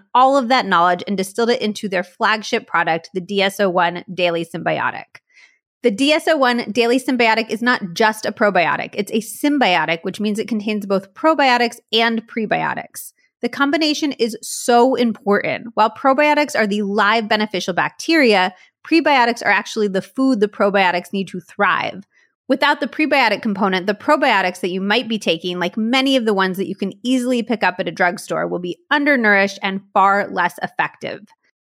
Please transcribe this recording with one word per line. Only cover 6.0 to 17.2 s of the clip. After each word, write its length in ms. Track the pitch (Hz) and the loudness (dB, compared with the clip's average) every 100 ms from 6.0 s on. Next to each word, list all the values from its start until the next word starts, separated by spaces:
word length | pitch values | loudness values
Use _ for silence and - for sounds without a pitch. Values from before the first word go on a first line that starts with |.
| 277 | 0
S 160 | 311 339 | 2 2
O 80 | 311 | 2
one 340 | 254 240 - | 2 0 -2
Daily 300 | 240 233 254 | 0 2 2
Symbiotic 500 | 254 247 226 220 226 | 0 2 2 2 -2
is 120 | 220 | -2
not 320 | 240 254 190 | 0 0 -4
just 320 | 165 220 220 - | 0 0 0 -6
a 80 | |
probiotic. 560 | - 208 185 156 139 - | 0 2 2 0 -2 -6
It's 200 | - 202 | -6 -4
a 80 | 226 | -4
symbiotic, 800 | - - 294 285 214 175 156 165 | -4 -4 0 2 2 2 0 -4
which 180 | 196 - | -6 -4
means 180 | 208 208 | -4 -4
it 120 | 202 | -4
contains 360 | 214 208 214 196 | -4 -4 -6 -2
both 280 | 190 190 | -2 -4
probiotics 640 | - 311 302 269 240 233 - - | -2 0 4 4 4 0 -4 -4
and 340 | 226 233 226 - | 0 0 -2 -6
prebiotics. 840 | 233 208 165 156 - - - - _ _ - | -6 -2 -2 -2 -6 -10 -16 -20 _ _ -8
The 80 | 240 | -8
combination 640 | 247 285 311 311 294 302 | -2 0 0 0 -2 -4
is 220 | - 226 214 | -2 -4 -4
so 540 | - - - 240 262 262 | -12 -6 2 4 4 2
important. 720 | 240 202 196 202 156 127 233 214 | -2 -2 0 0 0 -6 -6 0
While 160 | 220 | 0
probiotics 640 | - 277 269 294 294 294 - | 2 0 2 2 2 0 0
are 80 | 214 | -2
the 160 | 208 | -2
live 480 | 196 208 202 233 | -2 0 2 2